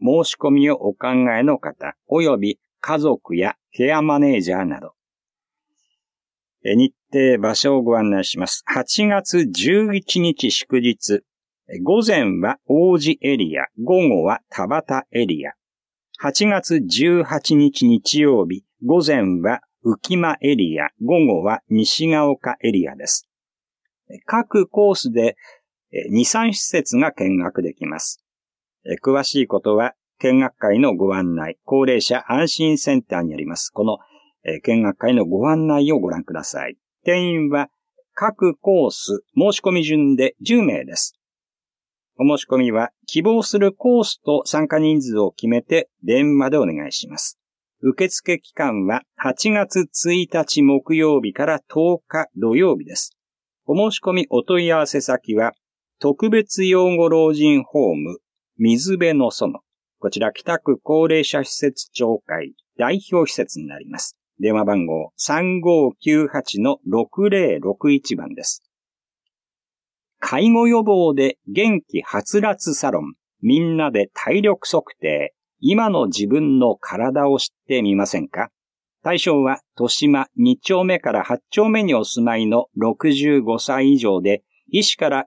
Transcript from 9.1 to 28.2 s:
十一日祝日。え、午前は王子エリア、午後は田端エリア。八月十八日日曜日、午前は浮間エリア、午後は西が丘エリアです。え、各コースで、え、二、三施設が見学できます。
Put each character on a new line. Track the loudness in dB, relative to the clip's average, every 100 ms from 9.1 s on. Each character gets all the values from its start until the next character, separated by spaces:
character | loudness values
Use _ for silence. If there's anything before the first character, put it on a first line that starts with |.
| 0 0 0 0
十 | -2 0 2 0
一 | -2 -2 0
日 | 0 0 -2
祝 | -2 -2 0
日。 | 0 -2 -2 -4 -4 _ _ _ -16
え、 | -6
午 | 0 2
前 | 2 2 0 0
は | -2 -4 0
王 | 2 4 4
子 | 0 -2
エ | 0 0
リ | -2 -4
ア、 | -6 -6
午 | 0 2 4
後 | 2
は | 0 -2 _
田 | -8 -4
端 | -4 -2 -6 -4
エ | -4 -2
リ | -4 -8
ア。 | -16 _ _ _ _ _ -8
八 | -4 0 0
月 | 0 0 -2
十 | 0 0 2 2
八 | 0 -4 2
日 | 4 4 4 2
日 | 2 0 2
曜 | 4 2 0
日、 | -6 -12 -6
午 | 0 2 2
前 | 0 0 0
は | -2 -4 _ _
浮 | -2 -2 -2 0
間 | 0 0
エ | 0 0
リ | 0 -2
ア、 | -6 -6
午 | 0 2 4
後 | 2
は | 0 -4 -2
西 | 0 0 0 0
が | 2 0
丘 | -2 -4 -4
エ | 0
リ | 0 -2
ア | -6
で | -6
す。 | -6 -8 _ _ _ _ _ _ _ -20
え、 | -20 -4
各 | -4 0 0 0
コ | 2 2
ー | 2
ス | -2
で、 | 0 0 -2 -12 _ _ _ _
え、 | -10 -2
二、 | 0
三 | 2 0 0
施 | -2 -4
設 | -4 0 0
が | 0
見 | 0 -2 0
学 | -2 -4
で | -6
き | -6 -10
ま | -8
す。 | -10 -12